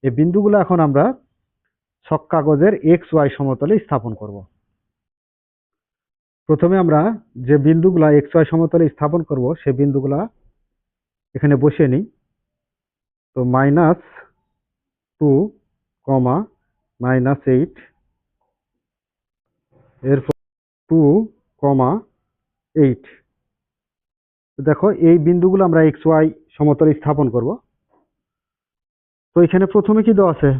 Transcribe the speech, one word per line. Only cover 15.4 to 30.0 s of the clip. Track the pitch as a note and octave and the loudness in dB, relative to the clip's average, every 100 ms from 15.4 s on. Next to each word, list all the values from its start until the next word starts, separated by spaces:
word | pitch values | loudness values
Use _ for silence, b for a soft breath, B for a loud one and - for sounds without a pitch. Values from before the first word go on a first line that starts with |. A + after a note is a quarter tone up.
| G#3 _ _ _ _ _ - C3+ B2 C#3+ A3 _ _ _ _ _ | -2 _ _ _ _ _ -4 -2 0 -2 -6 _ _ _ _ _
মাইনাস | B2 B2+ B2+ C#3 - | -4 -2 0 -2 0
এইট, | B2+ E3 - - _ _ _ _ _ _ _ _ _ _ _ _ _ _ _ _ _ _ _ _ _ | 0 -2 -8 -20 _ _ _ _ _ _ _ _ _ _ _ _ _ _ _ _ _ _ _ _ _
এরপর | C3 C#3 - - _ _ _ _ _ | -2 -2 -2 -10 _ _ _ _ _
টু, | D#3+ D3 E3+ A3 _ _ _ C#3 C3+ B2+ F#3+ - _ _ _ _ _ _ - | 2 4 2 -2 _ _ _ -2 0 0 -2 -8 _ _ _ _ _ _ 0
এইট। | C#3 A#2+ - _ _ _ _ _ _ _ _ _ _ _ _ _ _ - | 0 0 -10 _ _ _ _ _ _ _ _ _ _ _ _ _ _ -8
তো | |
দেখো, | C#3 D3+ G3 | -4 0 0
এই | G3+ E3 E3+ | 0 2 4
বিন্দুগুলো | D3+ F3 F3+ F#3+ | 2 0 2 2
আমরা | F#3+ E3 | 2 2
এক্স | D#3+ D3+ D#3+ | 2 0 0
ওয়াই | D#3+ D#3+ D#3+ _ _ | 2 0 -2 _ _
সমতলে | D3+ C#3+ D#3 | 0 2 2
স্থাপন | D3+ D3 C#3+ C#3 | 0 -4 -2 -2
করব। | A#2 A#2 A2 _ _ _ _ _ _ _ _ _ _ _ _ _ _ _ _ _ - | -2 -6 -8 _ _ _ _ _ _ _ _ _ _ _ _ _ _ _ _ _ 0
তো | |
এখানে | E3+ F#3 F#3+ | 2 2 0
প্রথমে | G#3 G3+ G#3+ | 0 0 0